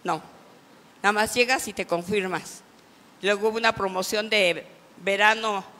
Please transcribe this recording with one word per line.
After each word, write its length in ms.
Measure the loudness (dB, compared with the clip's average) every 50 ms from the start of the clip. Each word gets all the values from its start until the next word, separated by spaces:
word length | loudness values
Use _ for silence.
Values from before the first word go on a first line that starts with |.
| _
No. 180 | -4 -6 -6 -6 -14 -20 -20 -20 -20 -20 -20 _ _ -20 -20 _ -20 -20 -2 0
Nada 100 | 0 2
más 200 | 2 0 0 2
llegas 340 | 2 2 2 2 -2 -2 -6
y 60 | -6
te 120 | -6 -4
confirmas. 760 | -2 -2 -4 -2 -2 -2 -2 -2 -2 -4 -6 -6 -8 -18 -20 -20 -20 -20 -20 -20 -20 -20 -20 -20 -20 -20 -6
Luego 280 | 0 0 0 2 0 -2
hubo 80 | -2 2
una 180 | 0 0 0
promoción 540 | 0 -2 -4 -2 -4 -4 -2 -2 -4 -2 0
de 360 | 2 4 4 4 2 0 -6 -14 -20 -20 -20 -20 -20 -8
verano 680 | -4 -2 0 4 4 4 4 4 0 -4 -4 -4 -6 -10 -20 -20